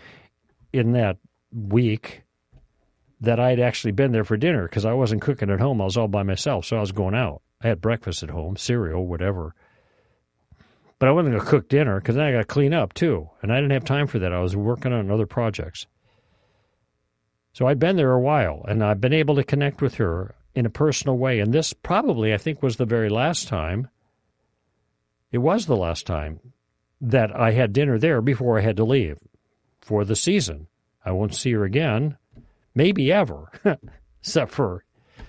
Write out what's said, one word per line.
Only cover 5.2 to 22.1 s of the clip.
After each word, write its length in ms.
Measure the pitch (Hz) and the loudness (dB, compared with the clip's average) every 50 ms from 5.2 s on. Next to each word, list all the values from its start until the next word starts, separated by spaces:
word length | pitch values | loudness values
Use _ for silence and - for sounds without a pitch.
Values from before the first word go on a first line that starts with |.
cooking 280 | - - 131 - 110 101 | -2 -4 -4 -2 -2 -2
at 100 | 101 92 | 0 0
home. 220 | 117 139 135 107 | 0 0 0 0
I 40 | 95 | -2
was 120 | 95 95 | 0 0
all 100 | 117 113 | 0 0
by 160 | 104 101 104 98 | 0 0 -2 0
myself, 420 | 98 95 - - 147 131 92 - | -2 -2 -2 -2 -2 -2 -2 -2
so 120 | - 117 | -2 -2
I 20 | 113 | -2
was 140 | 104 95 92 | -2 -2 -2
going 200 | 107 95 92 101 | -2 -2 0 0
out. 280 | 120 127 90 73 - _ _ _ _ | 0 -2 -2 -6 -10 _ _ _ _
I 60 | - | -2
had 140 | 113 110 85 | -2 -2 0
breakfast 420 | 98 110 117 - - 95 85 - 85 | 0 -2 -2 -2 -4 -6 -8 -6 -8
at 60 | 76 | -8
home, 260 | - 85 78 87 98 | -8 -8 -6 -6 -8
cereal, 500 | - - - 120 120 101 82 80 90 92 | -6 -4 -2 -2 -2 -2 -2 -2 -4 -4
whatever. 480 | 87 87 80 90 98 98 90 80 78 - _ _ _ _ _ _ _ _ _ _ _ _ _ _ _ _ _ _ _ _ - _ _ _ _ _ _ _ | -4 -4 -2 -2 -2 -2 -4 -6 -10 -14 _ _ _ _ _ _ _ _ _ _ _ _ _ _ _ _ _ _ _ _ -20 _ _ _ _ _ _ _
But 120 | - 127 131 | 0 2 4
I 20 | |
wasn't 240 | 147 175 170 143 117 | 4 4 2 2 0
gonna 140 | 101 - - | 0 2 2
cook 180 | 147 135 - | 2 2 2
dinner, 320 | - 131 143 151 123 98 95 | 2 2 2 2 2 0 -2
'cause 160 | - - 113 | 0 0 0
then 100 | 135 151 | 0 0
I 60 | 147 | 0
gotta 140 | 127 117 107 | 0 0 -2
clean 280 | - - 143 143 139 165 | 0 0 0 2 2 2
up, 200 | 165 110 95 - | 0 0 -2 -2
too. 360 | - 170 165 120 82 76 78 _ _ | -2 0 0 0 -2 -4 -8 _ _
And 100 | - 101 | -2 0
I 60 | 117 | 0
didn't 160 | 135 147 139 139 | 0 2 0 0
have 100 | 131 131 | 0 0
time 240 | - 135 143 147 | 0 0 0 0
for 120 | 139 - 110 | -2 -2 -2
that. 120 | 92 90 | -2 0
I 80 | 90 90 | 0 0
was 160 | 90 90 90 | -2 -2 -2
working 380 | 101 101 110 120 - - 127 123 | -2 -2 -2 -2 -2 -2 -2 -2
on 180 | 117 101 95 | -2 0 0
other 140 | 104 110 107 | 0 0 0
projects. 640 | - - 123 117 113 107 - 82 82 - - - - _ _ _ _ _ _ _ _ _ _ _ _ _ _ _ _ _ _ _ _ _ _ _ _ _ _ _ _ _ _ _ _ | -2 -2 -2 -2 -2 -4 -6 -8 -10 -12 -16 -18 -18 _ _ _ _ _ _ _ _ _ _ _ _ _ _ _ _ _ _ _ _ _ _ _ _ _ _ _ _ _ _ _ _
So 160 | - - 131 | -4 0 2
I'd 120 | 127 147 123 | 2 2 2
been 180 | 156 175 196 | 2 2 2
there 160 | 180 143 131 127 | 2 4 4 4
a 60 | 127 | 2
while, 440 | 123 139 151 143 107 82 73 76 - | 2 2 2 2 2 0 -2 -4 -4
and 160 | 110 104 110 | -2 0 2
I've 200 | 107 104 107 98 | 2 2 2 2
been 120 | 107 127 151 | 2 2 2
able 220 | 160 151 143 147 | 2 2 2 2
to 80 | 139 131 | 2 0
connect 380 | - 143 143 143 143 - - | 0 0 0 0 -2 -2 -2
with 140 | 143 123 - | -4 -2 -2
her 400 | - 113 87 82 87 95 - - _ _ _ - | -2 -2 -2 -2 -4 -6 -10 -14 _ _ _ -4
in 120 | 127 117 | -2 -2
a 40 | 110 | -2
personal 480 | - - 147 156 131 - - 143 131 | 0 0 0 0 0 0 -2 -2 0
way. 240 | 120 131 131 127 110 | 0 2 2 2 2
And 120 | 104 107 123 | 2 2 2
this 200 | 160 156 - - | 2 0 -2 -6
probably, 600 | - - - 175 208 277 269 | -8 -4 -2 0 0 2 0